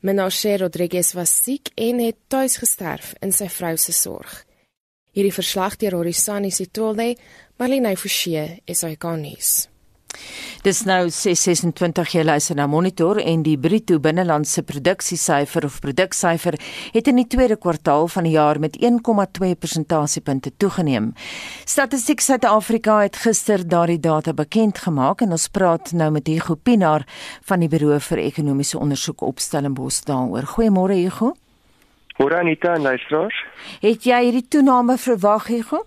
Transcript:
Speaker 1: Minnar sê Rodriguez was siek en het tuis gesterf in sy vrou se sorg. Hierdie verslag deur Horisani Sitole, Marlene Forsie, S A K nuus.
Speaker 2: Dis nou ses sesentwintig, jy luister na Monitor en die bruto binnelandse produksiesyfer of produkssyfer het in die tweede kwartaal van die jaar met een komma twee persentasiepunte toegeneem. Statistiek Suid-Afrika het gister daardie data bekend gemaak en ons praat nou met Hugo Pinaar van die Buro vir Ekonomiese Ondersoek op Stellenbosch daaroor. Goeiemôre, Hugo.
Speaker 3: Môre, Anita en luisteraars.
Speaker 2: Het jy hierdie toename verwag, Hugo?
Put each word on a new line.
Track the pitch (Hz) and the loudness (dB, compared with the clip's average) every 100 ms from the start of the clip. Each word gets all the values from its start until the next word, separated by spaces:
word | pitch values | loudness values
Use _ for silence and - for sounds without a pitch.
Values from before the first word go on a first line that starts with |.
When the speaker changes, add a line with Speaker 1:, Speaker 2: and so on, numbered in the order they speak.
Speaker 1:
Minnar | 190 196 185 - | 0 0 0 -2
sê | 214 202 | 0 0
Rodriguez | 185 170 175 180 175 180 | -2 -2 -2 0 -2 -2
was | 170 | -2
siek | - - 277 - - | 0 -2 -4 -8 -4
en | 226 240 | -2 0
het | 233 226 _ | -2 -4 _
tuis | 269 262 - | -2 -2 -2
gesterf | 233 - 175 147 - - | -2 -4 -6 -8 -12 -10
in | 196 | -4
sy | 190 190 | -4 -4
vrou | - 175 165 | -6 -6 -4
se | - 175 | -2 -2
sorg. | - - - - - _ _ _ _ _ _ - | -4 -8 -16 -20 -20 _ _ _ _ _ _ -2
Hierdie | 202 | 0
verslag | 185 175 196 190 - | 0 -4 -2 -4 -2
deur | 208 180 | -4 -2
Horisani | 170 170 - 202 196 | -2 -2 -2 -2 -4
Sitole, | 185 185 214 220 214 233 240 - - - _ | -4 -6 -4 -4 -2 -4 -6 -12 -20 -20 _
Marlene | 247 269 233 190 | -2 0 0 -2
Forsie, | 196 - - 156 156 170 - | -4 -4 -2 -4 -6 -10 -6
S | 175 | -6
A | 165 156 | -4 -6
K | 170 165 | -6 -6
nuus. | 147 - - - - _ _ _ _ - - - - - | -8 -6 -4 -2 -4 _ _ _ _ -18 -16 -16 -16 -2
Speaker 2:
Dis | 190 185 202 | -2 0 0
nou | 185 175 | 2 0
ses | - 208 175 | -2 0 0
sesentwintig, | - 170 175 - 175 160 165 170 | 2 2 0 0 -2 0 0 0
jy | |
luister | 156 147 - 147 | 2 2 0 0
na | 143 | 2
Monitor | 151 185 185 165 214 | 2 0 2 2 2
en | 160 165 | 0 0
die | 156 147 | 2 2
bruto | 160 214 - 165 | 2 0 2 2
binnelandse | 151 165 180 151 147 - | 2 2 2 0 0 -4
produksiesyfer | - 143 139 190 - 175 - 143 143 170 147 | -4 -2 0 0 -4 -4 0 2 2 -2 -4
of | - | -6
produkssyfer | 143 131 185 - 180 165 175 151 - - - | -6 -2 -2 0 0 0 -2 -4 -10 -14 -2
het | 226 233 | 0 4
in | 247 | 2
die | 247 | 2
tweede | 254 254 214 | 2 2 2
kwartaal | 175 160 170 143 165 | 0 0 2 4 2
van | 190 165 | 0 2
die | 156 | 4
jaar | 147 151 | 4 2
met | 156 - | -2 0
een | 240 240 | 2 2
komma | 233 214 190 | 2 0 0
twee | - 185 175 | 0 -2 -2
persentasiepunte | 160 160 151 160 147 - - 135 135 - | -4 -4 0 0 0 -2 -2 -4 -4 -2
toegeneem. | 196 - 160 123 107 123 - - - - - | -2 0 0 0 -2 -6 -14 -14 -14 -14 -4
Statistiek | - 247 277 - 302 | 0 0 0 0 0
Suid-Afrika | - 262 233 214 - 226 214 214 | 2 2 4 4 2 0 4 4
het | 202 - 233 | 2 0 0
gister | 220 - 202 175 | 0 2 0 2
daardie | 175 170 170 | 2 2 2
data | 160 156 160 | 2 2 0
bekend | 156 151 220 220 - - | -4 -2 2 2 0 -2
gemaak | 147 131 - 226 | 2 2 2 0
en | 165 | 0
ons | - | -2
praat | - 185 165 - | 2 2 2 -2
nou | 170 156 151 | 0 2 0
met | 160 | 0
Hugo | 160 - 160 | -2 -2 -2
Pinaar | - 226 170 151 139 - - - - | 4 4 4 2 -2 -14 -16 -16 -2
van | 185 | 0
die | 165 | 2
Buro | 160 147 147 | 2 2 2
vir | - 139 | 0 -2
Ekonomiese | 87 156 147 135 139 - | -2 -2 -2 0 -2 -2
Ondersoek | 147 139 - - - | -2 -2 -4 -4 -6
op | - | -6
Stellenbosch | - 151 143 135 131 - - | -6 -4 -4 -4 -4 -6 -2
daaroor. | 135 127 101 139 - | -2 -2 -4 -4 0
Goeiemôre, | 226 190 185 190 | 4 4 4 2
Hugo. | 180 - 226 - _ _ _ _ _ _ _ - | 0 0 -2 -4 _ _ _ _ _ _ _ -2
Speaker 3:
Môre, | 135 165 | 0 2
Anita | 170 156 175 170 | 0 0 0 0
en | 139 | 0
luisteraars. | 127 - 151 196 - - - - - | -2 -2 -2 -2 -6 -12 -18 -20 -2
Speaker 2:
Het | 208 220 247 | 0 0 2
jy | 247 240 | 4 4
hierdie | 240 240 | 0 2
toename | 302 269 254 240 254 | 4 6 6 4 0
verwag, | - 226 202 214 - | 0 2 4 2 0
Hugo? | 233 220 311 | -4 -2 -6